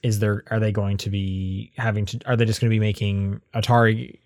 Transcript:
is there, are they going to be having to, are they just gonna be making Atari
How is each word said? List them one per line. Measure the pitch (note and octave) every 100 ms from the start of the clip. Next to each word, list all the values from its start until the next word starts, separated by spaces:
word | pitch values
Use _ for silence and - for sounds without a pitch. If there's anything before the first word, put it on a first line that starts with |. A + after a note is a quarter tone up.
is | B2 G#2+
there, | G#2+ G#2 -
are | A2+
they | A2
going | G#2 G2+ G2+
to | -
be | G2+ F#2+ F#2+ F#2+ F#2+ - -
having | A#2 G#2+ G2+
to, | A#2+ -
are | A#2+
they | A2+
just | A2
gonna | A#2
be | A2
making | G#2+ G2+ G2+ G2 G2 G2+ _
Atari | A#2 A2 A#2+ A2+ A2 B2 -